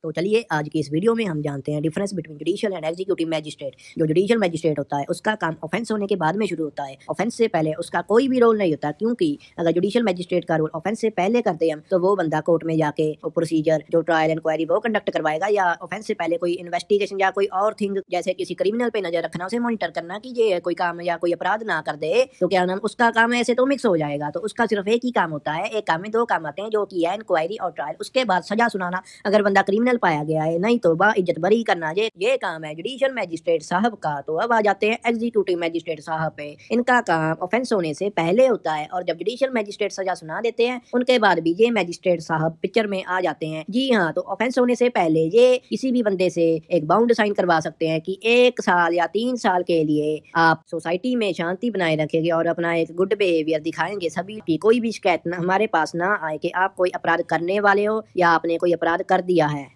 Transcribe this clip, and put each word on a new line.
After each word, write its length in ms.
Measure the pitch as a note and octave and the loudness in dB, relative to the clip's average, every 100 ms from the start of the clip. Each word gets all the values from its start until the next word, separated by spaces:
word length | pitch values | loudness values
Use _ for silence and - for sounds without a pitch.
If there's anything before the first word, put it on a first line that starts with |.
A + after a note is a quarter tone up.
तो 80 | E3 | -6
चलिए 340 | D#3 F#3 A3 - | -4 0 0 0
आज 180 | D#3 D3+ | -4 -2
की 100 | D#3 | -4
इस 100 | C#3 | -2
वीडियो 220 | D#3 G#3+ A#3 | 0 2 0
में 80 | G#3+ | -2
हम 160 | D#3 | -2
जानते 300 | D3 C#3 C3+ | -4 -6 -6
हैं 100 | D3+ | -2
difference 320 | D#3 E3+ G3 | -2 -2 -4
between 240 | F#3+ D#3 D3+ | -6 -10 -6
judicial 380 | D#3+ G3 G#3+ F3+ | -4 -2 -2 -4
and 100 | D#3 | -6
executive 440 | E3+ F#3+ F3+ E3 | -6 -4 -2 0
magistrate। 420 | D#3+ D3+ - C#3+ - - - | -2 -6 -10 -12 -12 -16 -2
जो 80 | D#3 | 2
जुडिशियल 340 | D#3+ G3+ A#3 | 2 4 2
मजिस्ट्रेट 400 | F#3 E3 E3 D3 | 2 0 -2 -2
होता 180 | C#3 C#3+ | -4 -4
है 80 | C#3+ | -4
उसका 240 | F3 G#3+ G#3+ | -4 -4 -2
काम 200 | E3 D#3+ | -4 -6
ऑफेंस 280 | D#3+ - A#3 | -6 -6 -4
होने 140 | G#3+ G3+ | -4 -2
के 80 | G3 | 0
बाद 200 | D#3 G3 | 0 0
में 100 | G#3 | -2
शुरू 160 | E3 | -2
होता 200 | D3+ - | -6 -6
है, 120 | C#3 C#3 - | -12 -14 -10
ऑफेंस 260 | D#3 G#3+ - | -4 -4 0
से 100 | A3+ | 0
पहले 260 | E3+ D#3 | 2 0
उसका 280 | D#3 E3+ F3 | -2 -4 -4
कोई 240 | F3 A3 C4+ | 2 2 4
भी 120 | B3+ | 4
रोल 180 | A#3 G#3+ | 4 4
नहीं 140 | F#3 | 2
होता, 200 | D3+ D3+ | 0 -2
क्योंकि 440 | - A3 A#3+ E3 C#3+ - - | -2 -2 0 0 -2 -10 -2
अगर 120 | E3+ | 0
जुडिशियल 340 | E3 G3+ A#3 A3 | 2 2 2 0
मजिस्ट्रेट 400 | F3+ F3 F3 E3+ | -2 -2 -2 0
का 100 | D#3+ | 0
रोल 140 | D#3 D#3+ | 0 -2
ऑफेंस 260 | F#3 A3+ | -4 -2
से 80 | A3 | -2
पहले 300 | G#3+ F#3 A#3+ | 0 2 2
करते 240 | A3 D#3+ E3 | 0 0 0
हैं 80 | |
हम, 80 | D3+ - | 0 -2
तो 80 | F#3 | 2
वो 160 | F3+ G3+ | 2 2
बंदा 240 | E3 D#3 | 0 0
कोर्ट 220 | D3+ E3 | 2 0
में 120 | D#3+ D#3+ | 2 0
जाके 320 | D3+ D3 D#3 D3+ | 0 0 -2 -2
वो 60 | E3 | -4
प्रोसीजर, 540 | E3+ E3 D#3+ D#3 D#3 - | -4 0 0 2 0 2
जो 100 | E3 | 0
ट्रायल 300 | D#3+ D#3+ D#3+ | 2 2 2
इंक्वायरी 340 | D#3+ D#3+ D#3 D#3+ | 0 -2 -2 0
वो 140 | F#3 | 0
कंडक्ट 300 | A#3 G#3 - | 0 -2 -2
करवाएगा, 380 | E3+ D#3 D#3 G3 | -2 -2 -2 0
या 220 | G#3 F3+ | 2 2
ऑफेंस 340 | E3 F3 G3 G#3+ | -2 -6 -10 -8
से 60 | G#3+ | -6
पहले 220 | E3+ E3+ | -2 -2
कोई 160 | F3 F3+ | -2 -4
इन्वेस्टिगेशन 640 | F3 F3 - G3+ G3 G3 | -4 -6 0 0 0 0
या 80 | F#3+ | 0
कोई 140 | F#3+ G3+ | 2 -2
और 220 | F#3+ G#3 G#3 | 0 -2 0
थिंग, 160 | G3+ G3 - | -4 -4 -4
जैसे 220 | F3 F3 | -4 -4
किसी 200 | F#3 F3+ E3+ | -4 -6 -2
क्रिमिनल 340 | F#3 A3+ A#3+ | -2 0 -2
पे 120 | A3 | -2
नजर 220 | F3+ E3+ | -2 -2
रखना, 220 | E3 E3 F#3 | -4 -8 -6
उसे 140 | A#3 | -4
मॉनिटर 320 | A#3+ A3+ E3+ | -2 -2 -4
करना 280 | E3+ E3+ G3+ | -6 -8 -12
कि 140 | B3+ A#3+ | -10 0
ये 220 | A3+ F3 | 2 2
कोई 120 | F3 E3 | -2 -2
काम 260 | F3 E3+ | -2 -2
या 160 | F3 E3+ | -4 -2
कोई 160 | F3 | -2
अपराध 300 | E3+ F#3 G#3+ A3 | -2 -2 -2 -2
ना 140 | E3 | -4
कर 140 | D#3 D3 | -4 -6
दे, 300 | D#3 A3+ C4 _ | 0 0 0 _
तो 60 | F3+ | 0
क्या 180 | F#3 F3+ | 2 0
नाम, 140 | F#3+ | -2
उसका 280 | G#3 - A#3+ | -6 0 2
काम 220 | A3 A#3 A#3+ | 4 2 2
ऐसे 180 | A#3+ | 0
तो 120 | B3 C4 | 2 2
मिक्स 180 | C4+ A#3 | 2 2
हो 100 | E3+ | 2
जाएगा। 320 | D3 C#3+ D3 | 0 -4 -4
तो 80 | E3 | -6
उसका 240 | G#3+ - A#3 | -8 -2 -2
सिर्फ 220 | G#3 F#3+ | 0 0
एक 180 | A#3 B3 | 0 0
ही 60 | |
काम 200 | A#3+ E3+ | 0 0
होता 220 | D3+ D3+ | -2 -4
है, 160 | D#3 G#3 | -4 -4
एक 180 | A3 G3+ | -4 -2
काम 140 | E3 | -2
में 100 | G3+ | 0
दो 140 | A3+ A#3 | -2 0
काम 200 | F3+ D#3 | -2 -2
आते 140 | D3 | -8
हैं, 80 | G#3+ | -4
जो 140 | G#3+ G3+ | -2 -2
कि 200 | F#3+ E3 | -2 -2
है 100 | G#3 | -2
इंक्वायरी 420 | G#3+ F3 E3 G#3+ | 0 0 0 -4
और 140 | F#3 | -6
ट्रायल। 240 | D#3 D3 D#3+ | -6 -10 -10
उसके 240 | G3+ C4 B3 | -4 -2 2
बाद 180 | F3+ | 0
सजा 240 | - G#3+ A#3 | 0 0 0
सुनाना, 340 | G#3 F3+ F3+ - - G#3+ | 0 -6 -6 -10 -8 0
अगर 180 | G#3 | 2
बंदा 180 | G3+ G3 | 4 2
क्रिमिनल 260 | F#3+ G3+ A#3+ | 2 2 2
पाया 300 | A#3+ F#3 D3+ | 2 2 0
गया 200 | D3+ D#3 | 0 0
है, 140 | D#3 E3+ | 0 0
नहीं 180 | G#3 A#3+ | 0 2
तो 140 | E3+ E3 | 2 4
बा 160 | G3+ A3 | 2 2
इज्जत 220 | F3 E3 | 0 0
बरी 240 | F3 A#3 | 2 2
करना, 260 | A3 F3+ D#3 | 2 -2 -2
ये, 180 | F3 A3 F3 | -2 -4 -2
ये 180 | G#3 C4 | 0 0
काम 260 | G3+ D#3+ | -2 -6
है 100 | D#3 D#3+ | -10 -8
जुडिशियल 380 | G3 C4 C4+ | -10 -2 -2
मजिस्ट्रेट 480 | B3 F#3 E3 F3 E3 | -2 -6 -6 0 -2
साहब 340 | D#3 F3 A#3 G#3 | 0 0 0 -2
का। 240 | D#3 C#3+ | -6 -4
तो 140 | C#3 D#3+ | -4 -4
अब 160 | A#3 | 2
आ 60 | A3+ | 2
जाते 280 | G#3 G3 G#3+ | 2 2 0
हैं 80 | A#3 A#3+ | 0 -2
एग्जीक्यूटिव 520 | A#3 A#3 A3 F#3+ F3 | -2 0 0 0 -2
मजिस्ट्रेट 400 | E3+ E3+ E3+ D#3 | -2 -4 -6 -10
साहब 320 | D#3 D#3+ D#3+ - | -6 -4 -4 -6
पे। 80 | D3 D3+ - | -14 -14 -4
इनका 280 | A3+ B3 B3 | -2 2 2
काम 400 | - E3 D#3+ D#3+ | 2 0 2 -2
ऑफेंस 300 | F3+ A3+ B3+ | -2 -2 0
होने 200 | G#3 E3 | 0 0
से 160 | C#3+ G3 | -2 -4
पहले 340 | F#3 E3 G#3 C4 | 0 2 4 4
होता 260 | G#3 E3 | 2 0
है, 120 | D#3 D3+ | -4 -4
और 160 | F3+ | -6
जब 140 | F3 E3+ | -4 -4
जुडिशियल 340 | F3+ A#3+ C4+ | -4 -2 -2
मजिस्ट्रेट 380 | B3 G#3 - G3+ | -2 -4 -4 -4
सजा 220 | G3 F#3 | -4 -4
सुना 260 | F3 D#3+ E3+ | -6 -6 -4
देते 260 | A3+ A#3 A#3 | -4 0 -2
हैं, 120 | B3 _ | -2 _
उनके 240 | A#3+ B3 B3 | -2 2 4
बाद 200 | G#3+ E3+ | 4 4
भी 140 | E3 F3 | 0 2
ये 100 | A#3 | 4
मजिस्ट्रेट 500 | A3+ F3 E3+ F#3 E3+ | 4 -2 -2 0 0
साहब 360 | D#3+ D#3+ D#3+ D#3+ | 0 0 0 -2
पिक्चर 260 | G3 A3+ G#3 | -2 -2 0
में 160 | F#3+ | -4
आ 160 | F#3 F#3 | -2 -2
जाते 260 | F3 D3 D#3 | -2 -4 -6
हैं। 180 | D#3 D3+ | -8 -4
जी 200 | G#3+ C4+ | -2 0
हाँ, 200 | A3+ E3 | 2 2
तो 80 | F3+ | -2
ऑफेंस 360 | - G3 A#3+ B3+ | -6 -4 -2 2
होने 160 | B3 B3 | 2 2
से 140 | B3 | 2
पहले 320 | A#3 E3+ D#3+ D#3+ | 2 2 4 4
ये 260 | G#3+ B3+ B3+ | 6 6 4
किसी 320 | _ G#3+ C4+ | _ -4 0
भी 120 | B3 | 0
बंदे 260 | G#3+ F#3+ F#3 | 0 2 0
से 160 | E3+ E3 D#3+ - | 2 2 2 0
एक 160 | F3 D3+ | 0 4
बाउंड 260 | F#3+ A#3 | 2 4
साइन 200 | A#3 G#3 | 4 2
करवा 260 | G3+ F#3 E3 | 2 2 2
सकते 280 | E3 - D#3+ | 0 -4 -2
हैं 120 | D#3+ | 0
कि 160 | D#3+ F#3+ A3+ | -4 -4 2
एक 360 | A#3+ B3 B3 | 4 4 2
साल 320 | - F3 E3+ | 2 4 4
या 140 | E3+ E3+ | 2 0
तीन 260 | G#3 A#3+ B3 | 0 -2 0
साल 260 | G#3+ F3+ | 0 0
के 200 | F3+ E3 | 2 2
लिए 380 | D#3 D3+ D3+ D3+ _ E3+ | 2 2 0 -4 _ 2
आप 260 | E3 D#3+ _ | 4 4 _
सोसाइटी 440 | E3 E3 F3+ B3+ B3 | -8 -4 -4 -2 0
में 160 | G#3 | -2
शांति 380 | E3+ E3+ F#3 A#3+ | -2 -4 -2 -4
बनाए 240 | G3 E3+ D#3 | 0 0 0
रखेंगे 340 | D3+ E3 E3 | 0 0 2
और 160 | E3 E3 | 2 0
अपना 260 | E3+ E3+ E3+ | 0 0 0
एक 200 | E3 E3 | -2 0
गुड 220 | F#3+ G#3 | 0 2
बिहेवियर 440 | G3 E3 D#3 D#3 | 2 2 0 -2
दिखाएंगे, 480 | D#3 D#3+ E3 G3+ E3+ | -2 -4 -4 -2 -4
सभी 300 | D#3 F#3 G#3+ - | -6 -8 -10 -2
की 100 | D#3 | 0
कोई 200 | G#3+ A#3+ | 4 2
भी 120 | A3+ | 0
शिकायत 360 | G#3 F#3+ D#3+ E3+ | -2 0 0 -2
ना, 100 | F3 | -4
हमारे 300 | F3 F#3+ G#3+ | 0 0 2
पास 260 | E3 D3+ E3+ | 0 0 -2
ना 220 | F3+ G#3 | -2 -2
आए 140 | D#3 D#3 | -2 -4
कि 120 | E3+ F3+ | -4 -2
आप 180 | F#3+ - | -2 0
कोई 140 | F#3 | -2
अपराध 320 | F3 - E3+ E3+ | 0 0 0 0
करने 340 | D#3+ E3+ G3 | -2 -2 0
वाले 260 | G3+ G3 G#3 | 2 2 0
हो 180 | A3 G#3+ - | -4 -4 2
या 120 | E3+ | 4
आपने 280 | E3 E3+ E3 | 4 2 0
कोई 160 | F3 | 0
अपराध 300 | E3 E3 E3 | 2 0 0
कर 180 | F#3 F#3 | 0 0
दिया 240 | F3+ F3 D3+ | 2 2 2
है। 220 | D3 C#3 | -2 -10